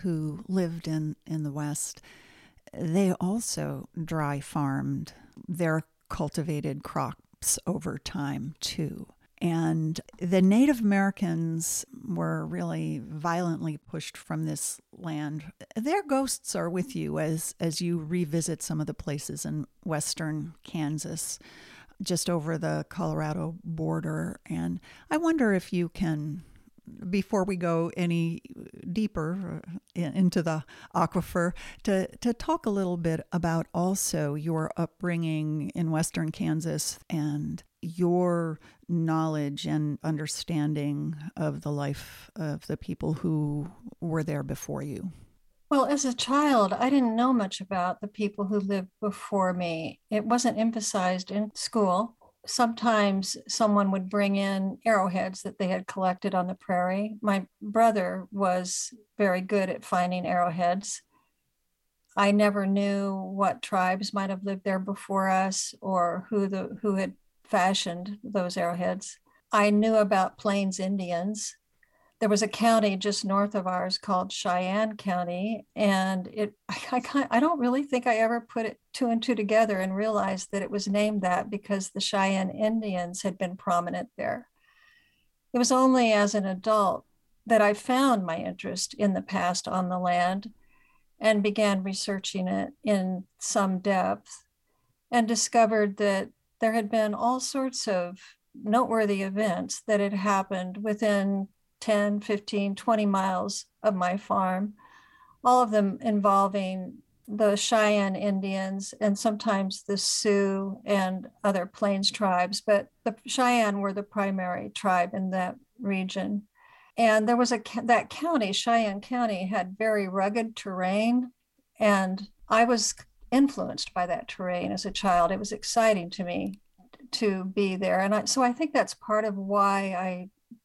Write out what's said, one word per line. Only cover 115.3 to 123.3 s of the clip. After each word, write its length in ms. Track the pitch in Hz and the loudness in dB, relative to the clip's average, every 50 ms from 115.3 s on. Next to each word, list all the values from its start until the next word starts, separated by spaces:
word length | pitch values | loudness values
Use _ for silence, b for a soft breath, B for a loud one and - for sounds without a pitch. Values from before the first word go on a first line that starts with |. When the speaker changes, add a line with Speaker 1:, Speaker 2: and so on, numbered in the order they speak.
Speaker 2:
that 260 | 185 185 180 180 - - - _ _ - | 0 -2 -2 -2 -6 -10 -16 _ _ -8
region. 640 | 254 196 196 190 190 190 - 196 185 202 208 202 208 _ b b b b b b b b b - | -4 -2 -2 -2 -2 -4 -4 -4 -4 -2 -4 -4 -6 _ b b b b b b b b b 2
And 300 | 233 226 214 220 214 220 | 4 6 6 6 4 4
there 80 | 240 | 4
was 160 | 240 247 233 247 | 4 4 2 0
a 60 | 214 | -2
ca-, 240 | 214 - - 233 233 | -4 -6 -6 -2 2
that 240 | 233 240 208 - - | 4 4 4 4 0
county, 460 | - - 294 339 339 285 220 185 202 | -6 -4 -2 0 2 2 2 0 0
Cheyenne 480 | - - 240 233 233 226 208 196 202 208 | 0 2 2 2 2 2 0 -2 -6 -6
County, 440 | - 254 247 240 220 208 180 185 | -6 -2 -2 0 0 -2 -2 -2
had 300 | 185 214 208 180 185 190 | -2 -2 -2 -2 -2 -4
very 320 | - 220 220 214 208 196 190 | -2 0 2 2 2 0 0
rugged 480 | 180 196 190 202 208 233 226 226 226 | 0 0 0 0 0 0 -2 -2 -6
terrain, 760 | - - 202 190 185 185 185 196 208 220 233 240 247 247 247 - _ _ _ _ _ _ _ _ - | -10 -10 -8 -4 -2 0 0 2 2 4 4 4 2 2 -2 -6 _ _ _ _ _ _ _ _ 2
and 480 | 220 208 202 196 190 185 185 190 202 - - _ - - | 4 4 6 4 4 2 -2 -4 -6 -10 -16 _ -4 2
I 160 | - 220 233 | 4 4 6
was 300 | 240 247 226 208 - - - - - _ _ - - | 6 4 2 0 -2 -4 -6 -12 -20 _ _ -4 2